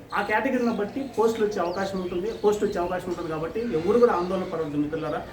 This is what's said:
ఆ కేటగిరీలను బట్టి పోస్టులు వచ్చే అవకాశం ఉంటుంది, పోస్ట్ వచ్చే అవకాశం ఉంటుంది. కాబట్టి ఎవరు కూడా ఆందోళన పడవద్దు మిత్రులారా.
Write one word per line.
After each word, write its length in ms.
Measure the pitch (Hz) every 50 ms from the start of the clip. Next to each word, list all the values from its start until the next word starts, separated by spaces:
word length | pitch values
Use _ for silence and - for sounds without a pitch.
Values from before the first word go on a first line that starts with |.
| - - -
ఆ 80 | 185 208
కేటగిరీలను 540 | 214 214 220 277 269 247 247 240 233 208
బట్టి 340 | 196 208 202 - 269 269 - - -
పోస్టులు 280 | 220 226 226 220 214
వచ్చే 140 | 202 - 202
అవకాశం 400 | 170 175 180 196 196 185 - 185
ఉంటుంది, 300 | 180 175 - 175 180 220 220 - -
పోస్ట్ 200 | 208 208 208 -
వచ్చే 160 | 190 - 185
అవకాశం 280 | 175 180 180 180 175 185
ఉంటుంది. 220 | 175 175 170 165
కాబట్టి 300 | 156 160 160 160 - 220
ఎవరు 380 | 233 240 185 156 160 185 214 240
కూడా 140 | 233 226 196
ఆందోళన 300 | 175 175 180 190 185 185
పడవద్దు 340 | - 165 160 160 147 143
మిత్రులారా. 460 | 147 147 147 156 156 156 151 147 143 147 -